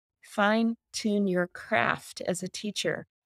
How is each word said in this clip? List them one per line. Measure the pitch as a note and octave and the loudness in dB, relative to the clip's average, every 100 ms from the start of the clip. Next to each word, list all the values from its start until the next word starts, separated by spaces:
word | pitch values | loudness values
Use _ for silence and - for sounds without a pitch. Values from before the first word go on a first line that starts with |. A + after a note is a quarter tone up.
| _ _ | _ _
fine-tune | - - G3+ A3 A3+ A#3 _ - G#3+ G#3 G3+ | -8 0 2 4 2 -2 _ -4 0 2 2
your | F3+ F3 | 2 0
craft | - - G#3+ - D#3+ - - - | -4 0 2 2 0 -6 -6 -4
as | F3+ | -4
a | F#3 | -6
teacher. | - G#3+ G3 F3 - - _ | -8 -6 -4 -2 -4 -8 _